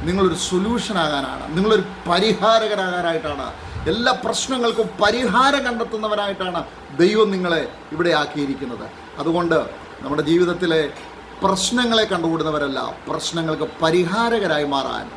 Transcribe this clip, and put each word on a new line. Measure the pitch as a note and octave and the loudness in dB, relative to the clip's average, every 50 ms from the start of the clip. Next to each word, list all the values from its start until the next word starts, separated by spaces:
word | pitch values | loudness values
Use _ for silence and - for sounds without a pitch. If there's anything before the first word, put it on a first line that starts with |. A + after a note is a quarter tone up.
| - D#3 | -2 -2
നിങ്ങളൊരു | F3+ G3 G3 F#3 D#3+ C#3+ - - | 0 2 2 2 2 0 -4 -2
സൊല്യൂഷനാകാനാണ്, | F#3 F3+ F#3+ A3 A#3+ A#3 - - G#3+ F#3 E3 D#3 D3+ C#3 C3+ C3 B2+ - - B2+ D3+ | 0 0 0 0 0 -2 -2 -2 -2 0 0 0 0 -2 -2 -4 -6 -8 -8 -4 0
നിങ്ങളൊരു | E3+ F#3+ G#3+ A3 G#3 F#3 - - - - F3+ | 0 4 4 4 4 2 0 -8 -10 -2 0
പരിഹാരകനാകാനായിട്ടാണ്. | E3+ F3+ G3 A3 G#3 - F#3 G#3+ A3+ A3+ A3 G#3+ G#3+ G3 F#3+ F#3 F3+ F3+ F3 E3+ E3 D#3+ D#3+ D#3 C#3+ C#3 C3 A#2 - - - - - - - D3+ E3+ | 2 2 4 2 2 4 4 4 6 6 4 2 0 0 -2 -2 -2 -2 -2 0 -2 -2 -2 -4 -6 -4 -6 -8 -8 -12 -14 -12 -10 -6 -2 -2 0
എല്ലാ | A3 A#3+ C4 B3+ - - | 2 2 2 0 0 0
പ്രശ്നങ്ങൾക്കും | A3 A3+ - - - C4 B3+ A#3+ A#3 - G3 A3+ F3+ - - G#3 | -2 -2 -2 -2 -2 -2 0 0 0 2 2 0 -2 0 2 2
പരിഹാരം | G3+ G#3+ A#3+ B3+ G#3+ F#3 A#3+ C4 C#4 C#4 C#4 B3+ | 2 4 2 0 2 4 4 4 6 4 2 0
കണ്ടെത്തുന്നവനായിട്ടാണ് | B3 A#3+ A3+ A3+ A3+ - G#3+ G#3+ G#3+ G#3 G#3 G3+ G3+ G3 F#3+ F#3+ F#3 F3+ E3+ E3 - - - - - D3 C#3 E3+ | -2 -2 -2 -4 -4 -4 -4 -2 -2 0 0 0 -2 -2 -4 -4 -4 -2 -4 -6 -6 -12 -16 -16 -16 2 4 4
ദൈവം | F#3+ G#3+ G#3+ A3 G3 G3 | 6 6 6 4 4 4
നിങ്ങളെ | F#3 F3+ F3 E3+ D#3+ C#3 A#2 - - - - D3+ | 0 0 0 0 0 0 -4 -8 -14 -14 -12 -4
ഇവിടെ | D3+ F3 E3+ E3 D3+ D3 | 0 2 2 4 2 2
ആക്കിയിരിക്കുന്നത്. | C#3 - D3+ C#3+ C3+ C3+ A2+ C3+ B2 A#2+ G#2+ A2 - - - - - - - | 0 -2 -4 -2 -2 -4 -4 -6 -8 -8 -10 -10 -12 -14 -16 -18 -18 -10 -6
അതുകൊണ്ട് | C#3+ D#3+ E3 F3+ F3 E3+ E3 D#3 B2 A2+ - - - - - - - | -2 0 0 0 2 2 2 2 2 0 -8 -14 -16 -18 -16 -12 -6
നമ്മുടെ | C3+ C#3+ D3+ D3 C#3+ | -4 -2 -2 2 4
ജീവിതത്തിലെ | E3 F3 F3+ E3+ F3+ F3 F3+ E3+ D#3+ D#3+ D#3 C#3 - - - - - - - - - - - | 4 4 4 4 2 0 0 2 2 2 2 0 -4 -10 -16 -18 -18 -18 -18 -18 -14 -2 0
പ്രശ്നങ്ങളെ | G3 F#3+ F#3 - - A#3+ A#3+ B3 A#3 A3+ A3 G#3+ - F#3+ | 0 2 2 0 0 0 0 2 2 4 2 2 2 0
കണ്ടുകൂടുന്നവരല്ല, | F3 E3 E3 E3 E3 D3+ D#3 D3+ D3+ C#3+ C#3 C3 C3 A#2+ A#2 - - - - | 0 0 0 0 0 0 0 0 0 0 -2 -2 -4 -6 -6 -8 -10 -8 -6
പ്രശ്നങ്ങൾക്ക് | D#3 D#3 - - - E3+ E3 D#3+ D#3 D3+ D#3 - - - D#3+ | -6 -4 -4 -4 -4 -4 -2 -2 -2 -2 -4 -6 -4 0 2
പരിഹാരകരായി | D#3+ D#3+ F3+ F3+ E3 F3+ A3 A#3 A#3 A#3 A3+ G3+ F3 D#3 D3+ D3 C#3+ C#3+ | 4 4 4 2 2 0 0 0 2 2 0 2 2 0 0 0 0 0
മാറാൻ | C#3 C3 B2+ A#2+ A2+ G#2+ G#2 - | 0 0 -2 -4 -6 -8 -8 -12